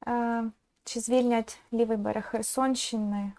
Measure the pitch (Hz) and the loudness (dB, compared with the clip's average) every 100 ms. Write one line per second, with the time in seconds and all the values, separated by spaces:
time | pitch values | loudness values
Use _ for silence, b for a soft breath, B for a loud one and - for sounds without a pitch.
0 | 233 240 233 233 226 - _ _ - 240 | -2 0 0 0 -4 -8 _ _ -10 -6
1 | 226 254 247 233 220 - - 233 226 220 | 2 4 4 2 0 -8 -2 0 2 0
2 | 214 214 - 220 220 - 262 254 - 226 | -2 -2 -2 -4 -2 0 2 0 -2 -2
3 | 208 202 202 | -2 -2 -6